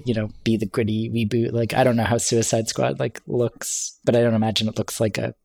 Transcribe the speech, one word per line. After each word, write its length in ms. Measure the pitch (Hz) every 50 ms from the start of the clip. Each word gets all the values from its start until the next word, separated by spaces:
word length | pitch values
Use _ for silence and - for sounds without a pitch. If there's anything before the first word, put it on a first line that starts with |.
| -
you 80 | 123 113
know, 160 | 110 107 104 - - -
be 140 | 117 113
the 80 | 104 107
gritty 440 | 101 - 127 110 107 107 110 110 113
reboot? 440 | 113 117 113 104 123 117 113 - 113
Like, 200 | 117 113 107 113
I 100 | 123 131
don't 120 | 127 117
know 80 | 117 110
how 140 | 104 117
Suicide 500 | 117 - - 113 113 113 - - 113 110
Squad, 320 | - - - 123 135 139 139
like, 220 | 131 123 - - -
looks, 720 | - - 123 120 113 - - - - - - - - - _ -
but 120 | - 113
I 60 | 120
don't 140 | 120 117 113
imagine 320 | 107 110 110 107 - 113
it 100 | 107 -
looks 220 | 107 104 - - -
like 180 | 117 107 -
a 160 | 120 110 120 - _